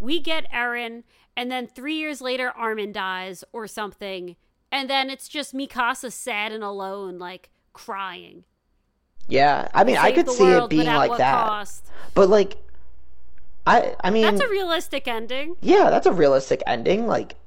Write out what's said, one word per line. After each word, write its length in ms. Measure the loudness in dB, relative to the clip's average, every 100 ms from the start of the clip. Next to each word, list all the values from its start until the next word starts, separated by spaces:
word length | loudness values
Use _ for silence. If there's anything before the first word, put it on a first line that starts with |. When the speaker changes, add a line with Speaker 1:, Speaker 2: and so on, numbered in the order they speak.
Speaker 1:
We 180 | 0 0
get 300 | 0 -2 -2
Eren, 540 | -4 -4 -4 -8 -12 -18 _ _ -8
and 140 | -6
then 180 | -6 -8
three 260 | -10 -8
years 260 | -6 -6 -6
later, 300 | -6 -4 -4
Armin 420 | -4 -6 -4 -6
dies 520 | -6 -6 -6 -10 -14 -16
or 140 | -14 -12
something. 640 | -10 -10 -10 -12 -10 -12 -16 _ _ _
And 180 | -6 -2
then 180 | -2 -2
it's 200 | -6 -12
just 260 | -10 -8
Mikasa 560 | -8 -8 -4 -2 -4 -8
sad 380 | -12 -8 -6 -6
and 120 | -8
alone, 540 | -10 -8 -8 -10 -10 -12
like, 300 | -14 -16 _ _ _
crying. 720 | -20 -12 -10 -10 -12 -18 -20 _ _ _ _ _ _ _ -6 0
Speaker 2:
Yeah, 400 | 4 6 4 0
I 120 | 4
mean, 120 | 4 4
I 120 | 4
Speaker 1:
Save 60 | 4
Speaker 2:
could 100 | 2
Speaker 1:
the 60 |
Speaker 2:
see 100 | 4
it 20 | 6
Speaker 1:
world, 160 | 6
but 80 | 4
Speaker 2:
being 160 | 2 2
Speaker 1:
at 80 | 4
Speaker 2:
like 120 | 2
Speaker 1:
what 80 | 2
Speaker 2:
that. 280 | 2 2 0
Speaker 1:
cost? 400 | -2 -6 -8 -6 -4 0
Speaker 2:
But, 140 | 4 6
like, 280 | 6 4 -2 -8 -8 -8 -8 -10 -8 -6 -6 -6 -2 2
I, 280 | 4 4 0
I 80 | 0
mean, 120 | 4
Speaker 1:
That's 180 | 4 4
a 80 | 2
realistic 580 | 0 0 -2 -2 -4 -4
ending. 480 | -4 -4 -4 -4 -2
Speaker 2:
Yeah, 300 | 4 6 6
that's 160 | 4 4
a 60 |
realistic 500 | 4 6 4 2 -2 -2
ending. 400 | -2 0 0 0
Like, 300 | -2 -4 -12